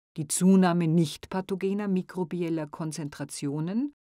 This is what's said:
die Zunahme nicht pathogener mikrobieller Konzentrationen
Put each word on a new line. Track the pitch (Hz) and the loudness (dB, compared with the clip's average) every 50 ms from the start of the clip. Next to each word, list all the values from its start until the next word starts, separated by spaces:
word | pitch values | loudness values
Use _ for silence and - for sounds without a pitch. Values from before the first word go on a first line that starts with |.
| _ _ _ | _ _ _
die | - 147 - | -8 -6 -4
Zunahme | - - 180 185 190 190 185 180 170 175 170 160 | -2 4 6 6 8 8 6 6 4 2 2 4
nicht | 156 175 165 151 - - - - | 4 4 2 2 -2 -8 -12 -8
pathogener | - 190 185 - 196 180 190 196 202 202 208 202 | -6 -6 -4 -4 -4 -2 -2 -2 -2 -2 -2 -2
mikrobieller | 190 185 180 - - 185 185 147 - 175 175 165 165 160 151 147 | -2 -2 -2 -4 -6 -6 -6 -4 -4 -4 -4 -2 -2 -4 -4 -6
Konzentrationen | - - 165 156 147 - 156 143 - - 143 143 - - - 143 139 151 156 175 196 226 277 285 - _ _ | -8 -8 -8 -8 -6 -8 -8 -10 -10 -10 -12 -12 -10 -8 -6 -4 -4 -4 -4 -4 -2 -2 -4 -4 -6 _ _